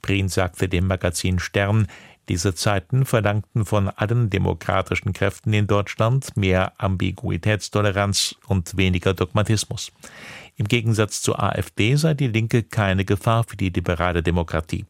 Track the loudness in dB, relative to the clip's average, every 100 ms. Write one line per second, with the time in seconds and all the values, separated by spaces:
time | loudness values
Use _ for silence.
0 | 0 0 0 0 -2 -2 -2 0 0 0
1 | -2 -2 -2 -2 0 0 2 2 0 -4
2 | -20 -20 -6 -2 -2 0 0 0 0 -2
3 | 2 2 2 0 -2 -4 0 0 0 -2
4 | -2 0 0 0 0 -2 -2 -2 0 -2
5 | -4 -2 -2 -2 -2 0 2 0 -2 -2
6 | 0 0 -2 0 2 2 0 _ -2 0
7 | -2 -4 -4 -2 0 -2 -2 0 0 0
8 | 0 0 -2 -6 -2 -2 -2 0 2 2
9 | 0 0 0 0 0 0 -2 -8 -12 _
10 | -20 -20 -20 -20 -20 -6 0 0 2 2
11 | 0 0 -2 0 0 -2 -6 0 2 4
12 | 2 0 0 0 2 0 0 0 2 2
13 | 2 0 2 2 0 -2 -2 -2 -2 0
14 | 2 2 2 0 0 -4 -4 -8 -8